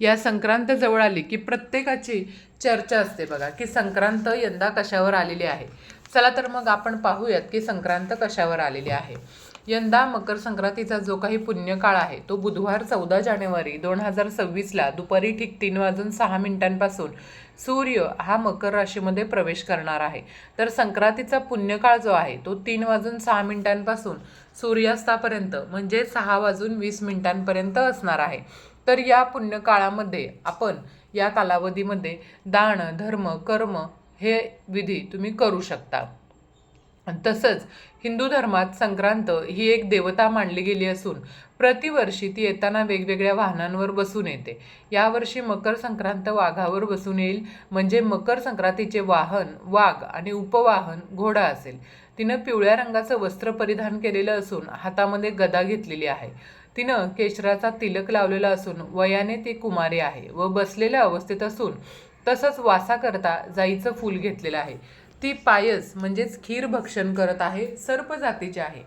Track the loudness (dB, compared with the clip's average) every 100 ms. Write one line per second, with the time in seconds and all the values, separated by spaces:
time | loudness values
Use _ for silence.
0 | 2 4 2 0 2 2 2 2 4 4
1 | 4 2 -4 -6 -4 -6 -2 -2 -2 -4
2 | -2 -6 -6 -14 -20 -2 0 0 2 0
3 | 0 -4 -6 -4 -6 -6 -4 -2 0 2
4 | 2 2 0 0 0 0 0 0 0 2
5 | 4 4 0 -2 -2 -4 -8 -16 -20 -20
6 | 0 6 6 4 -2 -2 2 2 0 0
7 | 0 0 0 0 0 -4 -2 -4 0 -2
8 | -2 -2 -2 0 0 2 -2 -2 -4 -4
9 | -6 -14 -16 -20 -20 -14 -4 0 4 4
10 | 4 0 -4 -4 -4 -2 -2 -2 -4 -2
11 | -2 -2 0 -2 -2 -4 -2 2 4 4
12 | 2 -4 -6 -2 -2 -2 0 -2 0 -2
13 | 2 2 2 0 0 -2 -4 -4 -2 -2
14 | -2 0 -2 0 -2 -2 -4 0 0 -2
15 | 2 2 2 -2 -6 -4 -2 0 0 0
16 | -4 0 0 0 -2 0 0 2 0 -2
17 | -8 -10 -20 -20 -20 -10 -2 0 2 2
18 | 0 -2 -2 0 0 -2 0 0 0 -2
19 | -2 -2 -2 0 0 -2 -2 -2 -2 -2
20 | -2 -6 -14 -20 -12 -2 -2 0 0 4
21 | 2 2 0 -2 0 -4 -2 2 4 4
22 | 4 2 2 -6 -8 -6 -4 -2 0 0
23 | -2 -4 0 2 0 -2 0 0 -2 -4
24 | -6 -10 -14 -20 -20 -8 -2 2 2 2
25 | 0 0 0 -2 -4 -6 -6 -6 -2 -2
26 | 0 -2 2 2 2 0 -4 -4 -4 -4
27 | -4 -2 0 0 0 0 0 2 2 0
28 | 0 0 0 -4 -12 -20 -20 -4 2 4
29 | 6 6 6 -2 -6 -2 4 4 4 -2
30 | -6 -6 -8 -8 -8 -2 -2 -4 -10 -20
31 | _ 0 2 2 2 2 0 -4 -4 -4
32 | -6 -10 -16 -18 0 4 4 2 -2 -4
33 | -4 -2 -4 -4 -2 0 0 -4 -8 -14
34 | _ -4 0 0 -2 -10 -6 -4 -2 -4
35 | -6 -6 -4 2 2 2 -4 -8 -4 -4
36 | -4 -14 _ _ _ _ _ _ _ _
37 | -10 -2 0 2 2 2 -6 -20 -20 -10
38 | -6 -2 0 2 2 2 0 0 -2 2
39 | 2 2 0 -2 -2 0 2 2 4 2
40 | 2 2 4 4 0 -2 -2 0 0 -2
41 | -6 -8 -12 -20 -12 4 4 4 0 0
42 | 0 -2 -6 -2 -2 0 0 0 0 0
43 | 0 0 2 2 2 0 -4 -2 -2 0
44 | -2 -2 -6 -6 -10 -14 -18 -20 -2 2
45 | 4 2 -4 -6 -4 -2 -2 -2 -4 -4
46 | -4 -2 -2 2 2 2 -2 0 -2 -4
47 | -2 -2 0 -2 -8 -16 -6 0 2 4
48 | 2 0 0 -2 -2 0 0 0 -2 -2
49 | 2 2 4 -2 -4 -8 0 6 6 4
50 | -6 -8 -6 -6 2 6 6 4 2 -10
51 | -10 -4 2 4 2 0 -10 -16 -18 -20
52 | -16 -4 0 0 0 4 6 4 2 -2
53 | 0 -2 -2 -4 -6 -2 -2 -2 -2 -2
54 | -2 0 0 0 -2 -8 -8 -10 -6 0
55 | 0 0 -2 0 2 2 0 -2 -6 -4
56 | -4 -4 -8 -16 -20 -20 -12 -6 0 0
57 | 0 0 -2 0 0 2 0 -2 -2 -2
58 | 0 2 2 2 2 2 -2 -10 -6 0
59 | 2 2 0 -4 -6 -6 -2 0 2 2
60 | -2 -4 -10 -2 0 0 0 0 2 4
61 | 4 2 -4 -4 -4 -4 -6 -6 -16 -20
62 | -20 _ 0 2 0 2 4 4 4 0
63 | 0 0 0 -2 -4 -2 0 0 -4 -4
64 | -4 -2 -4 -4 -4 -4 -6 -10 -18 -20
65 | -20 -8 -6 0 4 6 4 0 -4 -8
66 | -4 -2 -4 -6 -8 -4 -2 -4 -4 -4
67 | -2 0 0 0 -2 -2 -6 -8 -4 -4
68 | -4 -4 -4 -4 -8 -6 -8 -10